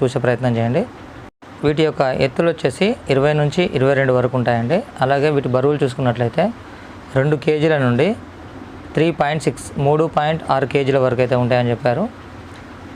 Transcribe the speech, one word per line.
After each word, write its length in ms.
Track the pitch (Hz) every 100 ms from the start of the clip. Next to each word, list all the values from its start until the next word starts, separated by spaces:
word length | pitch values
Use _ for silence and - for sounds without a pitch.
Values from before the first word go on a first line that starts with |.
చూసే 180 | 131 131
ప్రయత్నం 280 | 123 120 127 117
చేయండి. 260 | 117 139 254 - - - - _ - -
వీటి 180 | 147 151 156
యొక్క 160 | 147 135 135
ఎత్తులు 240 | 135 - 170
వచ్చేసి 340 | 160 143 127 196 254 -
ఇరవై 200 | 135 143 151
నుంచి 240 | 147 180 180 135
ఇరవై 180 | 131 135
రెండు 120 | 135 127
వరకు 180 | 123 127
ఉంటాయండి. 400 | 120 117 117 180 - -
అలాగే 240 | 131 139 151 139
వీటి 140 | 123
బరువులు 240 | 123 139 147
చూసుకున్నట్లయితే 600 | 139 127 127 117 120 - 202 - - - - - - 135
రెండు 180 | 143 147
కేజీల 320 | 156 151 160 151 127
నుండి 220 | 120 170 247 - - - - - - -
త్రీ 120 | - 160 156
పాయింట్ 240 | 147 156 -
సిక్స్, 200 | 123 - - 139
మూడు 180 | 151 165 -
పాయింట్ 260 | 151 160 -
ఆరు 120 | 135 127
కేజీల 240 | 143 135 135 127
వరకు 140 | 120
అయితే 120 | 127 127
ఉంటాయని 280 | 120 123 120
చెప్పారు. 300 | 117 127 123 233 - - - - - - - -